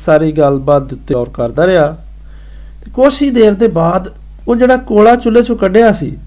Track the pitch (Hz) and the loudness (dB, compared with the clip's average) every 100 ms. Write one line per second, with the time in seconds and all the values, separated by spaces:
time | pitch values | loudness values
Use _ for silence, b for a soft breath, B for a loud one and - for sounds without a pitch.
0 | - 151 160 151 147 139 135 147 135 127 | 0 0 0 0 0 0 0 -2 -2 -14
1 | - 127 120 - 117 113 180 180 151 160 | -6 -6 -4 -6 -6 -2 0 2 0 -4
2 | - - b b b b b b b - | -18 -20 b b b b b b b 0
3 | 269 269 285 240 214 196 226 165 165 185 | 0 2 -2 2 2 2 -2 0 -2 -2
4 | 185 - - - - 240 247 254 262 208 | -6 -18 -20 -16 -4 0 2 0 0 2
5 | 214 247 233 226 240 226 196 196 233 202 | 4 4 2 0 0 -2 0 2 2 2
6 | 147 - | -6 -10